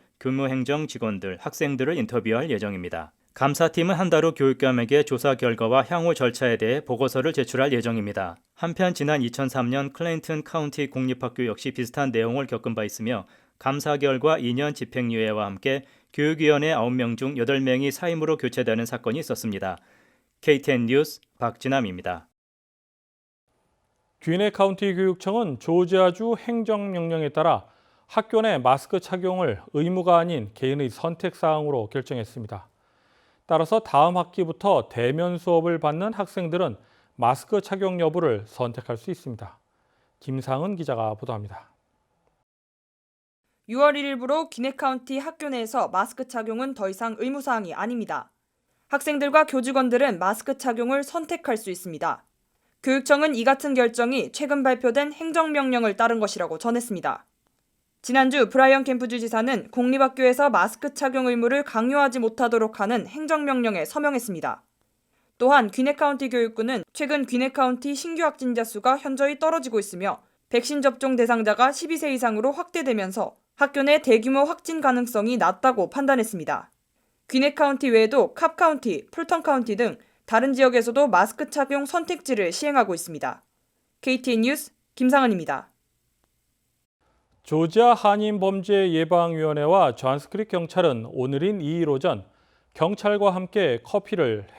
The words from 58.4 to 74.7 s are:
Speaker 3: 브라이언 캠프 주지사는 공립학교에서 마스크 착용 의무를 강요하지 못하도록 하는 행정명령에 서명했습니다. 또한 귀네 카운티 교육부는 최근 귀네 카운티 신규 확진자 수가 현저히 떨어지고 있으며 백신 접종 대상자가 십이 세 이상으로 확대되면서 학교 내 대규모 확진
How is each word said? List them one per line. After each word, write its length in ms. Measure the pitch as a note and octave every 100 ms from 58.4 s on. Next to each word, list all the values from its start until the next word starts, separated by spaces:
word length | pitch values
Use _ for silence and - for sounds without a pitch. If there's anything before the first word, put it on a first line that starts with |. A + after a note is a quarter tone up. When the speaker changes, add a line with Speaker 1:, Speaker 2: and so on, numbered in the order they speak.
| A#3
Speaker 3:
브라이언 340 | C4 C4 C4+
캠프 240 | C4+ B3+ A#3+
주지사는 640 | A#3+ A3+ A3+ A#3 A#3+ -
공립학교에서 800 | - B3 C4+ C4+ C4 B3+ B3+ C#4+
마스크 420 | G3+ F#3+ - D4
착용 320 | - C#4 C4 B3+
의무를 380 | A#3+ A#3 C#4
강요하지 560 | C#4+ A3 A#3 C#4+ C#4 B3+
못하도록 600 | A3 A3+ B3 A3+ A3 A3
하는 280 | G3+ A#3 F3+
행정명령에 760 | B3+ D#4 D#4 C#4+ C4 A#3 F#3+
서명했습니다. 800 | D3+ D4+ D4 C4+ A#3+ E3+ C#3+ - _ _ _ _ _ _ _ _
또한 320 | B3 C#4+ A3
귀네 240 | G3 C4 C#4+
카운티 340 | D4 C#4 C4+
교육부는 540 | A#3+ A3+ A3+ A3+ B3+ E3+
최근 320 | - C#4+ D4 C4
귀네 240 | B3 C4
카운티 460 | C4 B3+ B3 C#4 C#4
신규 260 | E4+ E4
확진자 420 | D#4+ - B3+ A#3
수가 360 | A3+ G#3 B3 C4+
현저히 400 | C#4+ C4+ C#4 D4
떨어지고 400 | D#4+ E4 B3+ A3
있으며 420 | G3 F3+ G3 - _ _ _
백신 340 | A#3 A#3+ D4
접종 320 | C4+ - C4 B3+
대상자가 560 | A#3 A#3 G#3+ G#3 B3+
십이 260 | C#4 D#4+ D#4+
세 160 | D4+
이상으로 380 | B3+ A#3+ G#3+ A#3+
확대되면서 840 | C#4+ E4 E4+ C4+ A3 F#3+ F#3+ F#3+ _ _ _
학교 260 | C#4 C#4
내 220 | C#4 D4+
대규모 380 | D4+ A3 A#3 C4+
확진 400 | D4 - -